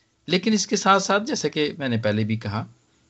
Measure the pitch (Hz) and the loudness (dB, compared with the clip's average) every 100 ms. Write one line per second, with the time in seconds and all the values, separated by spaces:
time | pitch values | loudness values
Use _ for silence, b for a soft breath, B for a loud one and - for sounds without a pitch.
0 | _ _ - 180 226 214 - 196 196 196 | _ _ -4 -2 2 0 0 0 4 4
1 | 190 202 220 233 151 156 147 - 135 113 | 4 0 0 -4 -2 -2 -2 -2 -2 0
2 | 110 104 107 110 107 104 - _ _ _ | 0 0 0 -2 -4 -6 -8 _ _ _